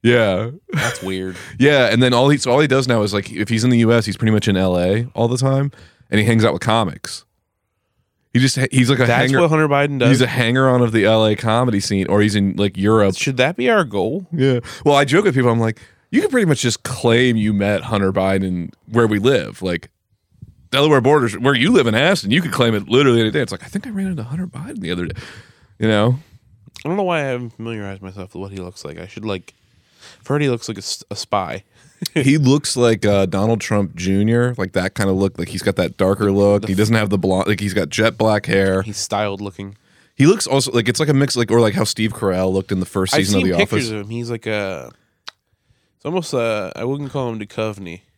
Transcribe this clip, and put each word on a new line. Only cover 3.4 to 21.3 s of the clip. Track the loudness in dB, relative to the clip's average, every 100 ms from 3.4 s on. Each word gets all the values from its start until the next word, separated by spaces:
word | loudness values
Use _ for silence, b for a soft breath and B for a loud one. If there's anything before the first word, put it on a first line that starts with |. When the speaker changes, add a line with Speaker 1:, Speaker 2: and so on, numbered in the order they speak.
| -2
Speaker 1:
he's | 0
in | 2
the | 4
U | 4
S, | 2 0
he's | -2
pretty | 0
much | 0 0
in | 0
L | 0 0
A | 0 0 -2 -4
all | -2
the | 0
time, | 0 0 -2 b b b b
and | 0
he | 2
hangs | 2 2
out |
with | 0
comics. | 0 0 0 -6 -14 -14 _ _ _ _ _ _ _ _ _ _ _
He | 0
just, | 0 -2 -2
he's | 0 0
like | 2
a | 2
Speaker 2:
That's | 2 2
Speaker 1:
hanger, | 2
Speaker 2:
what | 2
Hunter | 2 0
Biden | 0 0 0
does? | 2
Speaker 1:
he's | 4
a | 2
hanger-on | 0 0 2 4 4
of | 2
the | 2 4
L | 4 2
A | 0
comedy | 0 0 2 0
scene, | 0 -2 0
or | 2
he's | 2 2
in, | 0 0
like, | -2 0
Europe. | 2 4 2 0
Speaker 2:
Should | -4 0
that | 0 2
be | 0
our | 0
goal? | 0 -2 -2 -4 -8
Speaker 1:
Yeah. | 0 0 0 B B 2
Well, | 4
I | 4
joke | 2 2
with |
people, | 2 2
I'm | 2
like, | 0 -4 b b b
"You | -2
can | 0
pretty | 0 2
much | 0
just | 0 -4
claim | -8 -2 2 4 2 2
you | 0
met | 0 0 -2
Hunter | -2 0 0
Biden | 0 0 0 -2 -4 -8 _ -4
where | 0 2
we | 2
live. | 2 0 -2 -8
Like, | -6 -6 -8 _ _ _ _ _ -20 _ _
Delaware | 0 4 4
borders, | 4 4 2